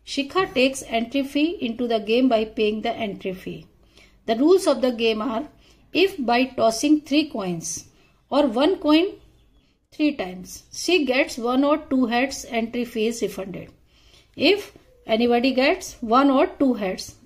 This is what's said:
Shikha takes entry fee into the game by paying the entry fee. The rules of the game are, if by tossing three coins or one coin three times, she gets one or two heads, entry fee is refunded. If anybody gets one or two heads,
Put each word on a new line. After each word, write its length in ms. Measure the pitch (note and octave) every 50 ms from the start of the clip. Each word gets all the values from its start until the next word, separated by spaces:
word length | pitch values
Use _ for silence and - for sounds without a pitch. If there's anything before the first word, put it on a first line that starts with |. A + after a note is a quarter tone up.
| _
Shikha 480 | - - C4+ C#4 C#4 - F#4 F#4+ F#4+ -
takes 300 | B3+ B3+ C4+ C4+ - -
entry 380 | - A3+ A#3 A#3 A#3 - C#4 C4+
fee 340 | C#4 - D4 D4+ E4+ F#4+ -
into 280 | - A3+ A3+ A#3+ B3 A3+
the 100 | A#3 G#3+
game 300 | G3+ G#3+ A3+ B3 B3+ B3+
by 160 | A#3 G#3+ A3
paying 380 | A3 - A3+ G#3+ G#3 G#3+ G#3+
the 100 | G#3 A#3
entry 400 | A3 - A3+ G3+ F#3+ F#3+ - F#3+
fee. 340 | F#3 F#3 - F3+ E3+ D#3+ - _ _ _ _ _ _ _ - _ _ _ _
The 100 | - A3+
rules 320 | A3+ C#4+ E4 F#4+ F#4 - D#4+
of 120 | C#4 A#3
the 120 | C4 B3+
game 280 | A#3 A3 A#3 A3+ A3 A3
are, 280 | G#3+ C4+ A3 A3 D4+ - - _ _ _ _ _ _ _
if 220 | - D4+ F#4 G4 G4 D4+ A#3+
by 200 | A3+ A#3+ B3 C4
tossing 560 | C4 - - A3+ A3+ A3 - D4+ D4 D4+ D4+
three 280 | - - C4+ D#4 D#4 D4
coins 600 | - A3 F#3+ F3+ F3 E3 E3 - - - - - _ _ _ _ _ _ _ -
or 160 | B3 C#4+ D4+
one 320 | B3 G#3 B3 D4 F4+ F#4+ -
coin 360 | - D4 D4+ D#4+ F4+ G#4 G#4+ - - _ _ _ _ _ _ _ _ _ _ _ _ _
three 240 | _ - D4+ D4 D4
times, 480 | - F#3+ F#3 F#3 F#3 F3+ - - - - _
she 320 | - - - - F4+ F4 C#4+
gets 320 | B3 B3 C4+ E4 E4 -
one 280 | A#3+ A3 A#3+ B3+ C4 C#4+
or 140 | C#4+ D4+ D4+
two 280 | D4+ - C4+ C4 B3+
heads, 400 | G#3+ A#3+ A#3+ C4+ C4+ - - - -
entry 360 | A#3+ A3+ A#3 A3+ B3+ B3 A#3
fee 240 | A#3+ - A3 G#3+ A#3
is 140 | A#3 -
refunded. 500 | A3 F#3 - F#3 F#3+ F#3+ E3+ D#3+ E3 - - _ _ _ _ _ _ _ _ _ _ _ _
If 360 | - C4 E4 G#4 G4+ - - - - _ _ _ _ -
anybody 480 | - A3 A3 A#3+ A#3+ A#3+ A#3+ A#3+ C4+
gets 440 | B3+ B3+ C4 D4+ F#4+ F#4 - - - -
one 300 | A#3+ G#3+ A3+ C4 C#4+ C#4
or 160 | C4 C4+ E4+
two 280 | F#4 - - C#4+ C4 A#3+
heads, 420 | G3+ G#3 F#3 G#3 - - - - _ _